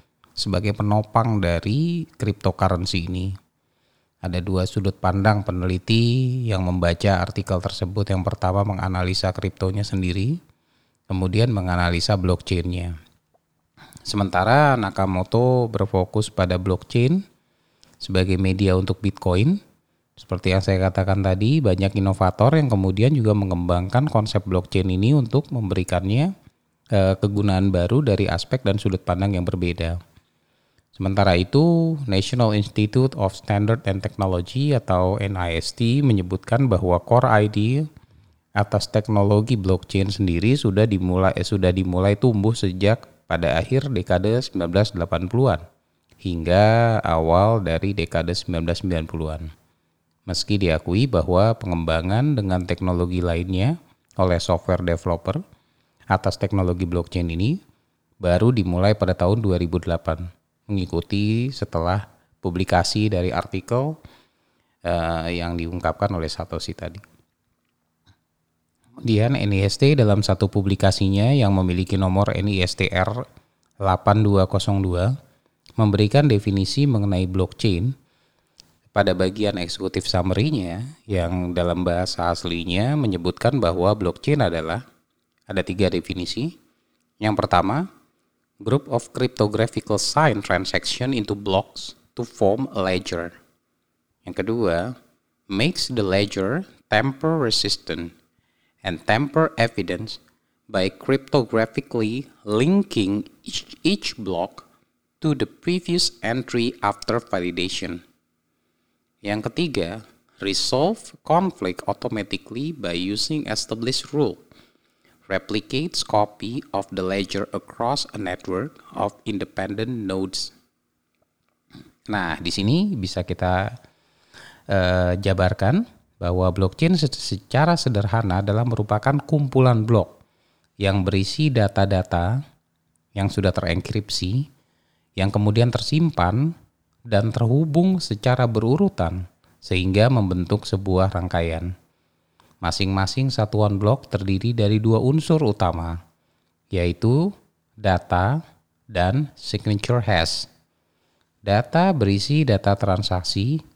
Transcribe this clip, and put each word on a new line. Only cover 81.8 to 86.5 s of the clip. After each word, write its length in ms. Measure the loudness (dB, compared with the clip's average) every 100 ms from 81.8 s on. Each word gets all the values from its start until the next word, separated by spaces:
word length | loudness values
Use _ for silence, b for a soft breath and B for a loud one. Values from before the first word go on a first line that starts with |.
| -2
bahasa 480 | -2 -2 -2 -2
aslinya 640 | -2 -4 -6 -2 -2 0 0
menyebutkan 640 | -2 -2 -4 -2 0 0
bahwa 320 | 0 2 0
blockchain 480 | 0 -2 -4 -2 0
adalah, 480 | 0 -2 -4 -6 -10 _ _ _ _ _ -8
ada 160 | -6
tiga 320 | -4 0 0
definisi. 640 | 0 -4 -6 -6 -4 -6